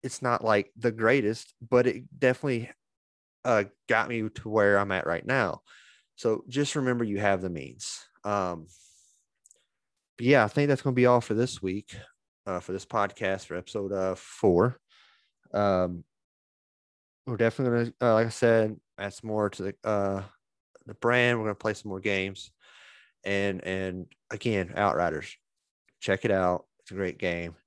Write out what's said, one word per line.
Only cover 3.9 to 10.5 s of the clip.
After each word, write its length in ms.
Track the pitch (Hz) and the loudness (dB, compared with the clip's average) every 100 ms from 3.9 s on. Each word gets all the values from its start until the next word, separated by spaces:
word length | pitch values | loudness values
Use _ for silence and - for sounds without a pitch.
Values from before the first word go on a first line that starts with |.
| 113 110 | 0 2
me 220 | 117 107 | -4 -4
to 200 | - 110 | -8 -2
where 280 | 107 101 101 | 4 6 6
I'm 140 | 101 | 2
at 160 | 92 - | -2 -2
right 180 | 85 - | -4 -2
now. 380 | 131 98 - _ - - _ _ - | 0 0 -4 _ -20 -20 _ _ -6
So 280 | 113 110 - | -2 -2 -4
just 280 | 127 143 151 | -4 -2 -2
remember 280 | 127 120 | -2 -2
you 160 | 113 101 | -2 0
have 220 | 104 95 | 2 0
the 80 | 92 | -2
means. 560 | 82 67 87 - - - _ | -8 -12 -14 -14 -14 -18 _
Um, 440 | 104 101 92 85 82 _ _ _ _ _ _ _ _ _ _ _ _ _ _ - | -4 -2 -2 -6 -14 _ _ _ _ _ _ _ _ _ _ _ _ _ _ -4
but 120 | 120 | 4
yeah, 180 | 139 | 6
I 20 | |
think 220 | 107 | 4